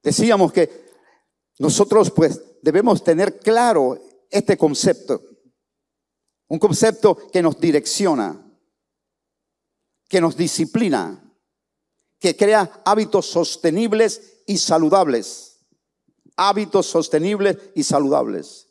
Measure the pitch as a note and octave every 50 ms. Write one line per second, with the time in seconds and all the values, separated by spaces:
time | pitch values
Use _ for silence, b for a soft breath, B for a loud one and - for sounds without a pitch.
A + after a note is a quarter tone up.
0 | _ D3 C#3 - G#3+ A#3 A3 G3 F#3 E3 - F#3 E3 - B B B B B B
1 | B B B B B B _ _ _ _ _ _ C3+ D#3 - - G3+ - G3 A3
2 | G3 - - - E3 D3 D#3 - - _ _ _ - D#3 D3 F#3+ G#3+ B3 G3 -
3 | - F3 E3 E3 G3 G3 F#3+ - - G#3+ A3+ A#3 B3 A#3+ G#3+ D#3+ C3+ B2+ C3 -
4 | - - _ _ _ _ - G3+ G#3 - F#3+ - E3+ D3+ C#3+ - - F#3 E3 -
5 | - - B2+ - - _ _ _ _ _ _ _ _ _ _ _ _ _ _ _
6 | _ _ _ _ _ _ _ _ _ _ - D#3 G3 G#3 D#3 - A#3 G3+ F#3 -
7 | - G#3 E3+ - - - - F#3 E3+ D#3+ C#3+ - E3+ E3+ D3 D3 C#3 - - -
8 | G3+ F3+ D3+ B2 G#2 F2+ D2+ - - _ _ _ _ _ _ _ _ _ _ _
9 | _ _ _ _ _ _ _ _ _ _ _ _ _ _ _ _ _ _ _ _
10 | _ _ - F3+ E3 E3 - C#3 F3 D#3 - - E3 D3+ - A#3 A#3+ F#3 C#3 A2
11 | F2 D#2+ F#2 - _ _ _ _ _ _ _ _ _ _ _ _ _ _ _ _
12 | _ _ _ _ - F3+ E3 - G#3 G3+ G#3+ G#3+ F#3+ - - - _ F#3 G#3 A3
13 | G#3+ G#3+ - F#3+ E3 - - F3 E3 - - - - E3 D#3 G3 A#3 A3 G#3 A3
14 | A3+ G#3 - - - _ _ _ _ - G3+ D#3+ - - E3 D#3+ E3 D3+ F#3 G3
15 | F3+ D3 B2 A#2 G2+ - - - - - _ _ _ _ _ _ _ _ _ _
16 | _ _ _ _ _ _ _ - F#3 G3+ G3 G#3 G#3 G3+ - G3 E3+ - - E3+
17 | D#3 - - D3+ D#3+ F#3+ G#3 G3 G3 G3+ E3+ - - - _ D#3+ C3+ - - C#3+
18 | D3 C3+ C#3+ C#3+ B2+ A2 G2 E2+ D2 - - - _ _